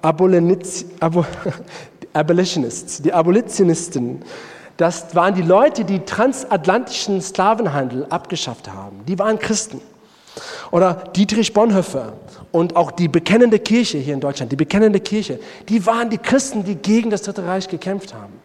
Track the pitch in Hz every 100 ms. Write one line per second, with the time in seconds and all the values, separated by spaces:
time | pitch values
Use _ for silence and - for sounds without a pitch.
0 | 156 156 185 180 170 180 - - - -
1 | 165 170 160 - 190 - - - - _
2 | - 147 156 175 185 - 120 - - -
3 | 147 175 165 196 233 - 185 160 - 135
4 | 120 131 - - - - - - 165 -
5 | - 175 180 185 165 185 285 311 190 196
6 | - - 247 - - 202 156 208 247 -
7 | - 190 190 - 190 220 214 143 131 127
8 | 143 170 - 175 - 117 - 95 98 98
9 | 113 180 208 214 - 214 - 135 - _
10 | _ _ - - - - - 170 185 170
11 | - 175 202 226 214 208 226 196 175 139
12 | 113 107 - - - 170 170 165 160 -
13 | 170 165 170 214 240 214 - 226 233 151
14 | 135 139 139 139 123 135 156 196 220 196
15 | - 214 196 - - - - 220 185 226
16 | 233 220 - 269 262 220 190 180 - 220
17 | 226 208 202 196 175 190 185 175 185 196
18 | - 110 101 90